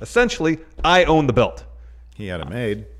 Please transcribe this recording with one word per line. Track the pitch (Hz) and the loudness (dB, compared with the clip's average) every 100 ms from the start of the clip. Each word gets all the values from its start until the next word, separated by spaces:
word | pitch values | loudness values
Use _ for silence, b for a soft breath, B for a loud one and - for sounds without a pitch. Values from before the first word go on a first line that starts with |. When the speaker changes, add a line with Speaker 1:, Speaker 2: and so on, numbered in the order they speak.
Speaker 1:
essentially, | 113 233 240 - 160 160 - - | -4 0 0 0 -2 -2 -6 -4
"I | 156 185 | 2 4
own | 156 156 143 | 4 4 2
the | |
belt. | 120 - - - b b b b | 2 0 -2 -16 b b b b
Speaker 2:
He | - 101 | -14 -10
had | 90 | -8
it | - | -8
made. | 120 117 104 101 | -6 -6 -6 -10